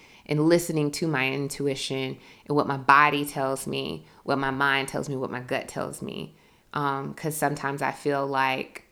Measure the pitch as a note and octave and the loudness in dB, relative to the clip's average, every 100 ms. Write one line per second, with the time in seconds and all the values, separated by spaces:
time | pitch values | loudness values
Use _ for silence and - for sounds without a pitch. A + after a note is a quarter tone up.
0 | - - - D3+ D#3+ E3+ E3+ D#3 D3 - | -20 -18 -2 2 6 6 4 0 0 0
1 | E3 C#3 C3 C#3 C#3 - C#3 C3 - C3+ | 0 0 0 -2 -6 -2 -2 -2 -4 -4
2 | C3 C3+ - - - D3 A#2 C3+ C3 C#3+ | -4 -8 -16 -20 -2 0 2 0 8 8
3 | D3+ D3 C#3+ D3 C3+ C3+ D3 C3+ C#3+ D#3 | 8 4 -2 -2 -2 -2 -4 -6 -6 -8
4 | - - B2+ C3+ C3+ C3+ C#3 C3+ C3+ D3 | -12 -12 -4 -2 0 0 2 2 0 -4
5 | C#3+ C3 B2 B2 B2+ C3 - - - - | -4 -4 -6 -6 -4 -6 -4 -6 -6 -8
6 | - - - - _ _ - D3+ C#3+ C#3 | -10 -10 -12 -16 _ _ -8 -4 -2 -2
7 | C#3+ - D#3 D3+ C#3+ D3 C#3 C#3+ C3+ - | -6 -6 -6 0 -2 0 -4 -2 -4 -2
8 | D3 C#3 C#3 C3+ C3+ C3 - - _ | -2 -2 0 0 0 0 -6 -14 _